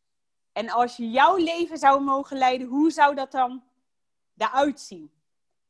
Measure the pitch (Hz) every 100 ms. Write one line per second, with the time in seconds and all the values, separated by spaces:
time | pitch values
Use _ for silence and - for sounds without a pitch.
0 | _ _ _ _ _ 202 226 226 240 240
1 | 226 254 311 381 330 339 330 311 269 277
2 | 277 269 277 269 254 254 254 277 320 311
3 | 285 277 262 269 247 254 _ _ _ _
4 | _ _ _ - 214 262 294 - - 175
5 | 151 _ _ _ _ _